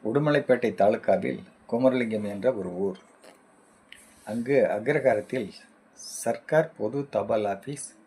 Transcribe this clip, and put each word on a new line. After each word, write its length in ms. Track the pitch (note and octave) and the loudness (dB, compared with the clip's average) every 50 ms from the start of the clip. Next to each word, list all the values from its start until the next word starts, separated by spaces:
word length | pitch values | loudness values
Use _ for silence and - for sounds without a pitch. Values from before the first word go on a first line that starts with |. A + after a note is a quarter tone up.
| - | -4
உடுமலைப்பேட்டை 680 | A2 A2+ C#3+ D3+ D3+ D3 C#3+ - - C3 A#2 - A2+ F#2+ | 0 0 0 2 4 2 2 4 4 2 4 4 -2 2
தாலுகாவில் 640 | - G2 F2 F2+ - - - G2 F#2 - B1+ B1+ - - - - _ _ - | 4 4 4 4 2 2 2 2 2 2 -2 -6 -6 -10 -16 -20 _ _ -4
குமரலிங்கம் 560 | - A#2+ B2+ C3 B2+ B2+ A#2+ A2+ A2 G#2+ G#2 | -2 2 2 2 2 2 -2 -2 -2 -4 -4
என்ற 300 | G2+ G2+ G2+ F#2+ B2 - | -6 -8 -2 -2 -2 0
ஒரு 140 | G#2 F#2 F#2 | 0 -6 -8
ஊர். 300 | F2 F2+ G2 G2 F#2 - - _ _ _ _ G2 - _ _ _ _ _ _ _ _ _ _ _ - - - - _ - _ | -6 -4 -4 -4 -4 -8 -14 _ _ _ _ -20 -20 _ _ _ _ _ _ _ _ _ _ _ -20 -20 -20 -20 _ -20 _
அங்கு 400 | - G#2+ A#2 A#2 B2 C#3+ C3+ A2 | -8 -6 -6 -2 2 4 4 4
அக்ரஹாரத்தில் 880 | E2 F#2 G#2 A2 B2 D3 D3+ B2+ C3 A#2 G#2 - - - B2+ A2 F#2 - - - _ _ _ _ _ _ | 4 2 -2 -2 0 0 2 2 2 2 2 -2 -4 -6 -6 -6 -6 -10 -18 -20 _ _ _ _ _ _
சர்க்கார் 800 | - - - - - - A#2 A#2 - - - D#3 D#3 D#3+ D#3 - - | -20 -18 -16 -14 -6 -4 -4 -4 -4 -4 0 2 2 2 0 -4 -6
பொது 300 | G#2 A2 A#2+ C#3 C#3+ - | -6 -4 -4 -4 -8 -4
தபால் 360 | - - - G2+ A2+ A2 G#2 | -4 -4 -2 0 -2 0 0
ஆபீஸ் 520 | G2+ G2 F#2+ - C3+ C#3+ C#3+ - - - _ _ | -2 -4 -6 -8 -12 -12 -12 -12 -18 -18 _ _